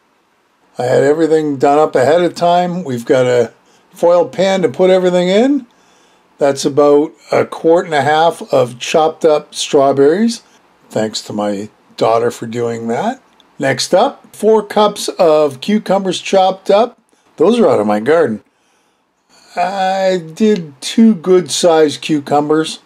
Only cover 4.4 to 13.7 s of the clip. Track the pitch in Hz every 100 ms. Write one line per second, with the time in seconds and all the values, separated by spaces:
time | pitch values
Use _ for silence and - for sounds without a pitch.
4.4 | 190 190 156 - 185 185 180 180 180 202
5.4 | 269 285 - _ _ _ _ _ _ -
6.4 | 143 139 147 139 147 147 156 - - 131
7.4 | 123 - 165 170 185 147 131 156 170 160
8.4 | 226 139 123 127 - 165 156 - 165 151
9.4 | - - - 147 139 135 139 180 226 233
10.4 | _ _ _ _ _ 113 107 - - 107
11.4 | 104 101 107 _ _ - 120 113 117 -
12.4 | 117 120 117 117 113 123 202 262 _ _
13.4 | _ - 135